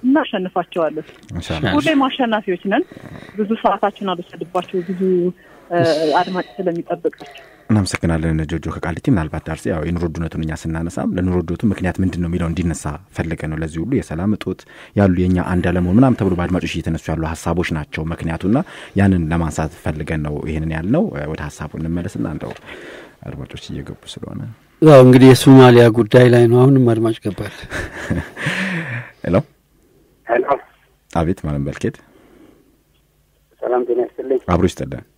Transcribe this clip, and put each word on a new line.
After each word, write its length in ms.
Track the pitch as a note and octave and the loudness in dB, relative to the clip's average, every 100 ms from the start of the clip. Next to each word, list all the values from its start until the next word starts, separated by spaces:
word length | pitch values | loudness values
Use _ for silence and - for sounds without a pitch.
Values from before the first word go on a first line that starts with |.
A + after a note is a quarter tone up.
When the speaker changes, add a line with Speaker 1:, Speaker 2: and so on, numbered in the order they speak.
Speaker 1:
እናሸንፋቸዋለን። 1000 | B3 D4 C4+ G#3 F#3 F#3 E3+ F#3 D#3 D#3 D#3 - - | 2 2 0 -6 -4 -6 -6 -4 -4 -4 -14 -20 -12
Speaker 2:
ኢንሻአላህ። 420 | F2 - - - | -12 -8 -4 -2
Speaker 1:
ሁሌም 280 | D4 D4 D4 | 0 0 0
አሸናፊዎች 600 | C4 - A#3+ A3 G#3 F3 | 0 -2 -2 -2 -4 -6
ነን። 200 | G3 A3 F4+ - - - - | -2 -2 -4 -12 -18 -18 -18
ብዙ 160 | G3 G3+ A3 | -8 -4 0
ሰዓታችን 500 | A3+ G3 G3+ - G3 | 0 0 -2 -4 -6
አልወሰድባቸው፣ 680 | F3+ F3+ E3+ E3 F#3 F3 F#3+ | -6 -10 -14 -6 -6 -4 -6
ብዙ፣ 160 | F3 F3+ F#3+ F3+ F3+ F3+ - - - | -6 -4 0 0 0 -4 -20 -20 -6
እ፣ 80 | F3 E3+ D3+ D#3+ | 0 0 0 0
አድማጭ 320 | D3 F3+ F#3 - | 0 0 -4 -8
ስለሚጠብቃቸው። 920 | - F3+ E3+ - E3+ D#3+ - - - - - _ | -6 -6 -6 -6 -6 -6 -8 -20 -20 -20 -20 _
Speaker 2:
እናመሰግናለን 720 | A2 F#2+ - F2 E2 D#2+ D#2+ D2+ | -2 0 -2 -2 -2 -2 -2 -4
ጆጆ 200 | E2 D#2+ | -6 -8
ከቃሊቲ። 340 | D2+ E2 D#2+ - | -8 -8 -6 -2
ምናልባት 360 | A#2+ G#2+ D#2+ | 0 -2 -8
ዳርሴ 200 | - D#3+ - | -8 -8 -4
ያው 160 | E2 | -4
የኑሮ 220 | D#2+ E2+ | -4 -4
ውድነቱን 380 | E2+ D#2 E2 E2 | -4 -6 -8 -6
እኛ 100 | D#2+ D#2 | -8 -6
ስናነሳም 540 | E2 D#2+ E2+ - A#3 | -6 -6 -6 -6 -4
ለኑሮ 220 | F#2 F2+ F2+ | -2 0 -2
ውድነቱ 260 | E2 E2+ A2+ | -2 -2 -2
ምክንያት 300 | G2 F#2 E2+ | -2 -4 -2
ምንድን 220 | F#2+ E2 | -2 -2
ነው 80 | E2+ | -4
የሚለው 200 | E2+ E2 | -4 -4
እንዲነሳ 360 | E2 E2+ D#2 D2+ D2 - | -2 -4 -4 -8 -10 -12
ፈልገ 300 | - E2 D#2+ | -8 -6 -6
ነው። 140 | D#3 D#2 | -8 -8
ለዚህ 200 | D#2+ D#2+ | -8 -8
ሁሉ 140 | F2+ | -4
የሰላም 360 | - - D#2+ F#2+ | -4 -4 -6 -4
እጦት 280 | G#2 - F#2 - - - - | -4 -6 -10 -12 -20 -8 2
ያሉ 180 | G2+ F2+ | 2 4
የኛ 220 | F2+ F2+ - | 2 0 0
አንድ 180 | F2+ F2 | -2 0
አለመሆን 300 | F2+ F2 G2+ | 0 2 4
ምናምን 200 | C3+ A#2 | 4 2
ተብሎ 180 | F#2+ | 0
በአድማጮች 380 | F2 E2+ F2 E2+ | 0 -2 -2 -4
እየተነሱ 320 | E2+ D#2+ D#2+ - | -6 -6 -6 -4
ያሉ 180 | D#2+ | -6
ሀሳቦች 460 | D#2+ D#2+ - E2+ F2 | -4 -6 -4 -4 -2
ናቸው 320 | D#2+ D2 - | -6 -8 -8
ምክንያቱና 540 | D#2+ E2 E2 D#2+ F2+ B2 - - - - | -8 -6 -6 -4 -2 -2 -2 -12 -8 2
ያንን 280 | G2 F#2 D#2 | 2 2 0
ለማንሳት 460 | E2+ E2 D2 D#2 - | -2 -2 -4 -6 -6
ፈልገን 460 | - D2+ D#2 D#2+ | -8 -8 -6 -6
ነው 140 | D2+ D2 | -4 -6
ይሄንን 300 | - D#2 D#2+ | -6 -6 -4
ያልነው። 320 | D#2+ C3 D3 A3 C#3 D3 | -6 -2 0 -2 -4 -8
ወደ 140 | D#3 | -8
ሀሳቡ 280 | D3 - D3+ - | -10 -12 -12 -8
እንመለስና 500 | D#2+ E2+ - - - | -6 -6 -6 -8 -8
እንደው 240 | D2 A#1+ - - - - - - _ | -8 -12 -14 -18 -20 -20 -20 -20 _
አድማጮች 400 | - C#2+ C2 - | -16 -14 -16 -18
እየገቡ 360 | - C#2+ C2+ - - | -14 -14 -14 -18 -18
ስለሆነ 340 | - - - A2 A2+ _ _ | -18 -14 -14 -14 -16 _ _
Speaker 3:
ያው 180 | D#3 C#3 | 8 10
እንግዲህ 280 | B2+ B2+ C3 | 10 10 10
የሶማሊያ 560 | B2+ - C3+ B2+ A#2+ A#2+ | 8 10 10 10 10 8
ጉዳይ 360 | A2 A2 B2+ B2 | 4 4 6 6
ላይ 160 | A#2+ | 6
ነው። 140 | A#2+ B2 | 6 6
አሁንም 260 | C3 C3+ B2 | 6 6 4
አድማጭ 300 | A2+ A2 A2+ | 2 0 -2
ገባል። 340 | G#2+ F#2 G2 - - - - - - E2 - - | -6 -8 -10 -12 -12 -10 -10 -12 -8 -6 -8 -8
Speaker 2:
<laughs> 840 | - F#3 F#3+ F3 D3 A#2+ A#2 _ | -8 -6 -6 -6 -8 -12 -14 _
ሄሎ። 160 | - F2+ D#3 _ _ _ _ _ _ _ - | -2 -2 -2 _ _ _ _ _ _ _ -4
Speaker 4:
ሄሎ። 180 | A#2+ B2+ C#3 - _ _ _ _ | -2 0 -4 -4 _ _ _ _
Speaker 2:
አቤት። 280 | E2 E2 F#2+ | -4 -2 -4
ማንም 240 | D2+ D2 | -4 -6
በልኬት 320 | C#2+ C2+ A2+ - _ _ _ _ - _ _ _ _ _ _ _ _ _ _ _ | -6 -6 -8 -8 _ _ _ _ -20 _ _ _ _ _ _ _ _ _ _ _
Speaker 4:
ሰላም 220 | A#2 B2 | -4 -2
ጤና 160 | A#2+ A#2+ | -2 -2
ይስጥልኝ። 380 | A#2+ - C3 C3 - | -4 -6 -4 -4 0
Speaker 2:
አብሮ 180 | F2 | 0
ይስጥልን። 400 | F2+ - C#2 C2 - | 0 -2 -12 -12 -16